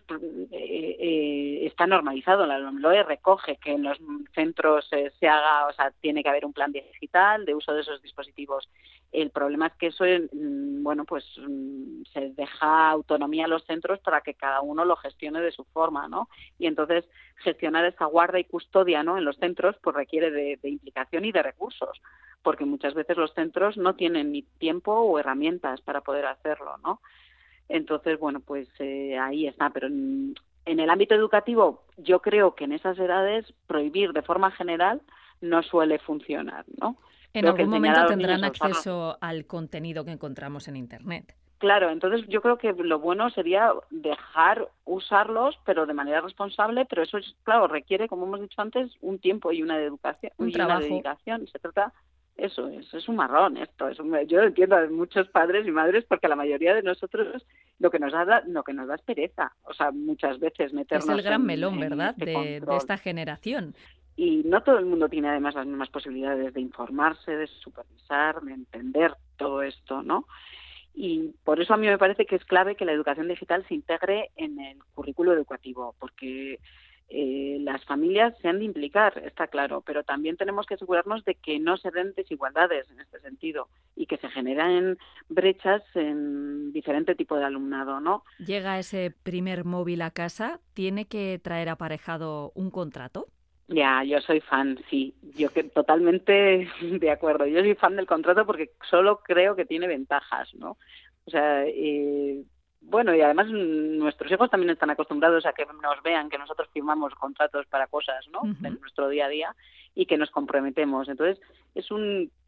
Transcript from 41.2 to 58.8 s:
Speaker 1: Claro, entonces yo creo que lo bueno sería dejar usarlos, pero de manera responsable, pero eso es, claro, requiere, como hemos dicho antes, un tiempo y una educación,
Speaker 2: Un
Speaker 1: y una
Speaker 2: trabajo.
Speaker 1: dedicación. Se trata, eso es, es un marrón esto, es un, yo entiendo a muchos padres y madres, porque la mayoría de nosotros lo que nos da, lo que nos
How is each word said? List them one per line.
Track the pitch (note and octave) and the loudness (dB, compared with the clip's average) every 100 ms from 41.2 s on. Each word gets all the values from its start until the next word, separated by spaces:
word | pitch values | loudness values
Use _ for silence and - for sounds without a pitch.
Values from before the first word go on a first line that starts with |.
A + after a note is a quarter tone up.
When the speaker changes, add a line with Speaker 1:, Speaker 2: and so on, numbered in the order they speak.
| - _ _ _ | -12 _ _ _
Speaker 1:
Claro, | G3 G3+ F3 | 4 4 4
entonces | D#3+ F#3 A3+ G#3 | 0 -2 -2 -2
yo | G#3 | -2
creo | A#3+ A#3+ | 2 2
que | A3 | 0
lo | F3+ E3+ D#3 | 0 0 0
bueno | E3 F#3 A#3+ | 0 0 0
sería | - E3+ F#3+ A3+ - - | -2 0 4 4 2 -4
dejar | D#4+ D#3 D3 - D#3+ E3+ A3 - _ | -8 -6 -6 -4 2 4 4 -2 _
usarlos, | - F#3 - G3+ G#3+ A3 C4 D4+ - | -6 -6 2 2 4 2 0 0 -2
pero | E3 D3+ | 0 0
de | |
manera | D3 C#3+ D3+ | -2 -2 -2
responsable, | F3 - G3+ - G#3+ A#3+ C4 | -2 -6 -6 0 0 2 0
pero | - | 0
eso | E3 G#3 | -2 -2
es, | - - | -8 -8
claro, | - A3+ F3+ | 2 4 4
requiere, | D3+ - F#3+ A3+ | 2 -2 -2 -2
como | F3+ F#3 | -4 -6
hemos | G3+ | -6
dicho | G3+ - | -8 -8
antes, | G#3+ B3 B3+ _ | -4 -4 -4 _
un | F#3 F#3+ | -8 -2
tiempo | F#3 G#3 E3+ | 0 0 0
y | E3 | -2
una | D#3+ D#3 | -2 -2
educación, | D3+ C#3+ C#3 D3 - - | -4 -4 -8 -8 -10 -6
Speaker 2:
Un | A#3 | -4
Speaker 1:
y | E3+ | 0
una | F3 | 2
Speaker 2:
trabajo. | F3 | 2
Speaker 1:
dedicación. | D3 D3+ C#3 D3 - A3+ - | 0 -4 -4 -8 -6 -8 -8
Se | - | -12
trata, | E3+ G3 G#3 - _ _ _ - | -6 -2 -2 -4 _ _ _ -8
eso | G3+ - C3+ | -8 -6 -10
es, | D3+ C#3+ | -10 -14
es | D#3+ E3 | -12 -6
un | A3+ | -2
marrón | C3 C#3+ F#3 - | 2 4 4 2
esto, | - - C3+ | -8 -6 -6
es | C3 | -6
un, | D3+ D#3+ D3+ | -4 -2 2
yo | E3+ | 4
entiendo | G#3+ F3+ F#3 F#3+ | 6 6 6 6
a | D#3+ | 4
muchos | D#3+ F3 G#3 F#3 | 0 -2 0 2
padres | F3+ E3+ G3 G#3+ | 4 4 2 0
y | |
madres, | D#3 D#3+ G#3 | 2 4 2
porque | A#3 F3+ E3 | 2 0 2
la | D3 | 0
mayoría | D3 C#3+ E3 G#3+ | 0 0 2 2
de | |
nosotros | F#3+ F3+ F#3+ - G#3+ B3+ - _ _ - | 2 -4 -4 -4 -4 -6 -14 _ _ 0
lo | E3+ | 2
que | E3+ | 2
nos | C#3+ | -2
da, | D#3+ F3 A#3 F4 | -2 2 2 2
lo | D#3 | -6
que | - | -6
nos | C#3 | -8